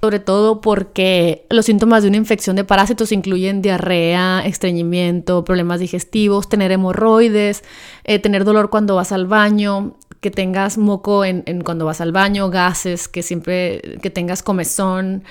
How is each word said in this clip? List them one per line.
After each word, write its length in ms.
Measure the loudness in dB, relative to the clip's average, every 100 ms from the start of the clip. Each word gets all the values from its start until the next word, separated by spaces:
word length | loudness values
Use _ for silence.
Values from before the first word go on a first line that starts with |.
Sobre 160 | -2 0
todo 440 | 0 2 2 2
porque 840 | 0 0 -2 0 2 2 2 -2 0
los 160 | 0 2
síntomas 340 | 2 4 4
de 80 | 4
una 80 | 2
infección 380 | 0 -2 -2
de 80 | -2
parásitos 480 | 2 2 2 0 -2
incluyen 500 | -2 -2 -2 -2 -2
diarrea, 800 | 0 0 0 0 2 2 0 0
estreñimiento, 1000 | -2 -2 -2 0 0 0 0 -2 0 -2
problemas 360 | 0 -2 0 -2
digestivos, 720 | -4 -6 -4 0 2 0 0
tener 220 | 0 2
hemorroides, 920 | 0 0 0 4 6 4 2 0 -4 -12 -20 -20 -12
eh, 140 | -2 0
tener 280 | 2 2
dolor 260 | 2 2 2
cuando 240 | 0 2
vas 160 | 0 0
al 160 | -4 0
baño, 680 | 2 4 2 0 -4 -6 -12 _ -10
que 100 | -6
tengas 480 | -4 -2 -2 -2 0
moco 440 | 0 0 0 0
en, 200 | 0 -2
en 160 | -4 -6
cuando 240 | -4 -4
vas 160 | -4 -4
al 100 | -2
baño, 380 | 0 2 0 0
gases, 580 | 2 0 0 -4 -6 -8
que 140 | -10
siempre, 800 | -8 -6 -4 -4 -4 -6 -10 -10
que 80 | -8
tengas 320 | -6 -6 -4
comezón, 800 | -4 -4 -4 -2 -2 -2 -4 -6 -10